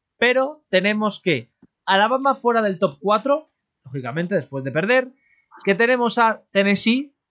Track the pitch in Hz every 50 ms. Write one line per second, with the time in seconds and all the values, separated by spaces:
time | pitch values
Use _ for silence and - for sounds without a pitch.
0 | _ _ _ _ 226 247 247 262 269 285 302 - _ _ - 185 185 208 214 214
1 | 214 208 202 - - 185 156 120 113 - _ _ - _ _ _ _ - 190 196
2 | 208 220 254 262 269 277 269 269 - 240 233 226 220 202 190 165 196 165 - -
3 | - 196 208 214 214 269 285 302 302 _ _ _ _ _ _ _ _ 127 127 143
4 | 123 120 131 160 175 175 202 170 - - 135 135 131 135 123 156 180 208 247 262
5 | 254 254 - _ _ _ _ _ _ _ - - - 196 196 175 233 240 262 247
6 | 240 226 - 240 233 226 214 - - _ - 196 196 202 202 190 - 220 233 262
7 | 285 285 _ _ _ _